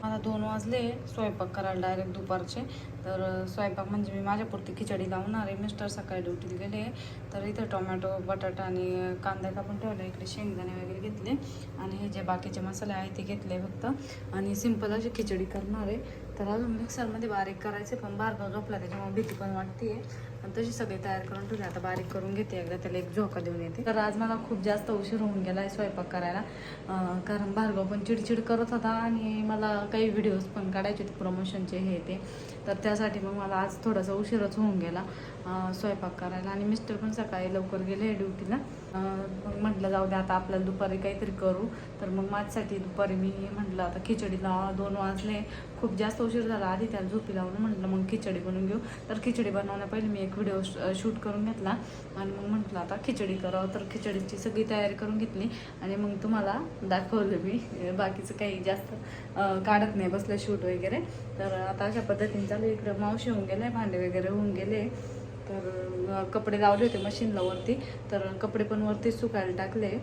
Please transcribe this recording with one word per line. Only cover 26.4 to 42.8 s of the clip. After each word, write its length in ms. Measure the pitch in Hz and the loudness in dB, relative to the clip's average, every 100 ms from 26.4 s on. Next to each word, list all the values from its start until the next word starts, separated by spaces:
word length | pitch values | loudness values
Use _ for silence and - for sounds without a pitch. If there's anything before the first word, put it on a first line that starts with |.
| 214 - - - - | -4 -8 -10 -10 -4
अं, 320 | 190 185 180 | 0 0 0
कारण 320 | 180 208 202 | 0 0 2
भार्गव 320 | 196 220 196 | 2 4 4
पण 200 | 190 208 | 2 0
चिडचिड 360 | 202 226 - 226 | 2 2 4 2
करत 320 | 226 233 233 | 4 4 4
होता 160 | 233 226 | 2 2
आणि 540 | 226 226 226 220 214 | 2 2 2 2 2
मला 440 | 214 214 214 208 208 | 2 2 2 2 2
काही 160 | 220 220 | 4 4
व्हिडिओज 360 | 208 208 190 | 6 4 4
पण 260 | 185 - 190 | 0 -2 0
काढायचे 320 | 190 196 208 | 2 0 0
होते 120 | 196 | -4
प्रमोशनचे, 640 | - 185 185 190 202 185 185 | -2 0 0 0 -2 -2 0
हे 200 | 190 175 | 2 0
ते, 220 | 165 185 - - - - - | 0 -4 -6 -10 -10 -8 -2
तर 80 | 196 | 2
त्यासाठी 380 | 214 208 214 208 | 2 4 2 2
मग 120 | 196 | -2
मला 220 | 196 196 | -2 0
आज 300 | 190 196 - | 2 0 0
थोडासा 280 | 233 202 185 | 2 2 2
उशीरच 440 | 196 208 226 202 214 | 0 2 2 2 4
होऊन 220 | 214 190 | 4 4
गेला, 220 | 170 175 190 - - - 180 | 2 -2 -4 -8 -10 -8 -4
अं, 260 | 185 185 | 0 0
स्वयंपाक 480 | 185 214 196 185 180 | 0 0 0 -2 -4
करायला. 300 | 180 185 190 | -4 -2 -2
आणि 140 | 196 | 0
मिस्टर 320 | 208 220 - 208 | 2 2 0 -2
पण 160 | 220 | -2
सकाळी 420 | 214 208 185 185 | 0 0 0 0
लवकर 240 | 190 190 190 | 0 0 -2
गेले 360 | 185 196 220 | 0 2 2
ड्युटीला, 420 | 202 196 185 190 247 - - - | 2 0 -2 -2 -2 -2 -10 -6
अं, 320 | 190 190 190 196 190 208 | -2 -2 -2 -4 -4 -4
मग 100 | 202 | 0
म्हटलं, 340 | 214 196 190 | 2 2 4
"जाऊ 160 | 190 190 | 4 4
दे, 80 | |
आता 200 | 190 190 | 2 4
आपल्याला 300 | 185 185 190 | 2 2 2
दुपारी 320 | 185 190 196 190 | 2 2 0 2
काहीतरी 340 | 196 196 208 | 0 0 -2
करू." 380 | 190 190 185 226 - - - | 2 2 4 0 -4 -10 -6
तर 80 | 196 | -2
मग 220 | 190 196 | 0 2
माझ्यासाठी 480 | 202 202 - 202 | 0 0 -2 -2
दुपारी 360 | 196 | -2